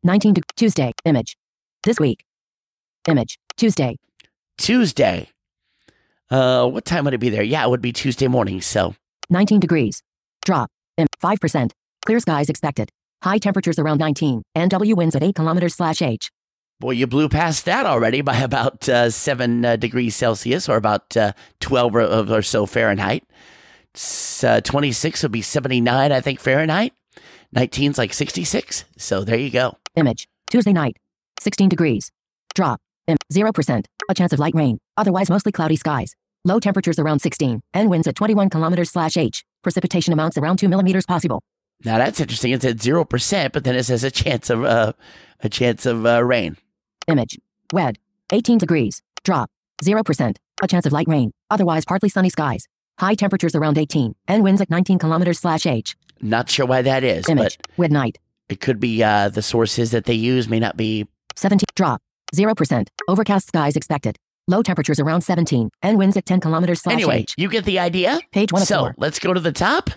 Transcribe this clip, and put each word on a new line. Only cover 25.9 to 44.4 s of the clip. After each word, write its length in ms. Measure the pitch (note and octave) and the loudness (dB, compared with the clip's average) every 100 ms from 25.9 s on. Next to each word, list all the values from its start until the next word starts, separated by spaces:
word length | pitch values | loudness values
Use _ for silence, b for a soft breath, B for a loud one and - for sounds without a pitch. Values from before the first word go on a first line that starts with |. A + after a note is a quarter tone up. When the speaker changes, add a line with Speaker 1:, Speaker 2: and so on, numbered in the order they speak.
| B2 C#3 | 2 2
Speaker 2:
I 80 | C3+ | 2
think, 200 | C#3 C3 | 0 -4
Fahrenheit. 520 | - C3+ D#3 D#3+ A#3 _ _ B B B B | 0 0 2 0 -2 _ _ B B B B
Nineteen's 440 | - B2+ - C#3+ C3+ | -2 -2 0 0 0
like 160 | A2 | -2
sixty-six. 720 | - C#3+ - E3+ - - - - _ | -2 -4 -4 -4 -4 -4 -10 -10 _
So 260 | - F#2+ | -6 -4
there 140 | G2 A#2 | -2 -2
you 120 | C#3 | 0
go. 260 | A#2+ B2+ - - | -2 -2 -4 -8
Speaker 1:
Image. 320 | - D3 A2+ - _ - | -2 0 -2 -10 _ -2
Tuesday 220 | B3 G#3 | 0 2
night. 240 | F#3 C#3 - _ _ _ - | 2 0 -6 _ _ _ -8
Sixteen 300 | - - G3 | -6 0 2
degrees. 420 | F3+ D#3+ A2+ - _ _ _ _ | 4 2 0 -4 _ _ _ _
Drop. 260 | - E3+ A#2 _ _ - | -2 -2 -2 _ _ -2
Im-, 100 | C#3 - | -2 0
zero 200 | F#3+ A3 | 0 2
percent. 340 | G3+ D3 A#2+ - _ - | 0 0 -2 -4 _ -6
A 40 | |
chance 180 | F#3+ F3 | 0 0
of 80 | D3+ | 2
light 140 | D3 E3 | 0 2
rain. 220 | C#3+ A2 _ - | 0 0 _ -2
Otherwise 340 | G#3 F#3 G3 | 0 0 0
mostly 220 | F#3 G#3 | 0 0
cloudy 240 | - D#3+ D#3 | -2 0 0
skies. 380 | - C#3+ B2 - _ _ | 0 -2 -4 -12 _ _
Low 140 | F3 G#3 | 0 0
temperatures 400 | G3+ G3 F3+ C#3+ | 0 0 -2 0
around 220 | D3+ D3+ | 0 0
sixteen. 420 | E3 - C#3 A#2 - | -2 -2 -2 -2 -6
And 160 | - G#3+ | 0 2
winds 200 | F3 D#3+ | 2 0
at 80 | C3+ | -2
twenty-one 340 | G#3 G#3 G3 | 0 2 2
kilometers 400 | D#3+ D#3+ F3+ E3+ | 0 -2 0 -2
slash 260 | F3+ D#3+ E3+ | -2 -2 0
H. 280 | C3+ - - _ | -2 -4 -16 _
Precipitation 500 | - F3+ F3+ F3+ E3 | -4 -2 -2 -2 0
amounts 240 | D#3 D#3 D#3+ | 0 0 -2
around 200 | D3+ F#3 | -2 0
two 100 | G3 | 2
millimeters 380 | F#3+ F#3+ F#3+ F3+ | 2 2 0 0
possible. 380 | F3 E3+ A2 _ _ _ _ | -2 -2 -6 _ _ _ _
Speaker 2:
Now 140 | A#2 A2+ | -2 2
that's 200 | B2+ - | 2 0
interesting. 320 | B2 A2+ B2 | -4 -2 -2
It 120 | B2+ | 0
said 200 | C3 A#2 | 0 0
zero 220 | A2+ E3 | 0 0
percent, 480 | D#3+ B2 - G3+ C#3+ | 0 -2 0 0 -2
but 100 | D#3 | -2
then 140 | C3+ B2+ | -2 -2
it 80 | |
says 180 | A#2+ B2 | 0 -2
a 80 | C3 | -2
chance 400 | - - B2 | -2 -2 -2